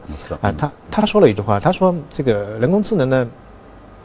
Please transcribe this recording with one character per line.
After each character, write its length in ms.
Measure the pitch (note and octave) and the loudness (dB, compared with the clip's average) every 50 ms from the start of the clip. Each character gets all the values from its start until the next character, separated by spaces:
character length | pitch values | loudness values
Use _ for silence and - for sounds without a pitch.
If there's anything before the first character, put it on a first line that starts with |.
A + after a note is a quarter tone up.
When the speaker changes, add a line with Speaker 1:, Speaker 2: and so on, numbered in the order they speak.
| - | -2
Speaker 1:
马 100 | - D2+ | -10 -14
斯 120 | D2 - - | -14 -10 -12
克。 100 | E2+ - | -8 -4
Speaker 2:
啊， 120 | - G2+ F2 | -2 -2 -2
他， 140 | D2+ D3+ C#3+ - - - - | -2 -4 -6 -6 -12 -16 -6
他 160 | - G#3 G#3+ | -2 -2 -2
说 140 | G#3+ - G#3+ | 2 4 6
了 80 | F3+ B2 | 6 6
一 40 | |
句 80 | G2+ G2+ | 4 2
话， 180 | G2 A2 G#2 G2+ | 0 0 0 2
他 140 | - D#3+ | 2 0
说 220 | F#3 - F#3+ F#3 F3 E3 C#3+ - | 0 2 0 0 0 -2 -8 -10
这 120 | - - | -8 -2
个 340 | C#3 B2+ G#2+ G2+ G2+ G2+ A2 A2 | 0 0 0 0 -2 -6 -4 -2
人 100 | A#2+ D3 | 0 0
工 100 | F#3 G#3+ | 2 0
智 140 | G3+ - A3+ | 0 0 0
能 140 | F3 B2+ C3 | 0 0 2
呢， 200 | C3 C3 B2 A#2 B2 - - - - - - - - - - - - - | 2 0 0 -2 -8 -16 -20 -20 -20 -20 -20 -20 -20 -20 -20 -20 -20 -20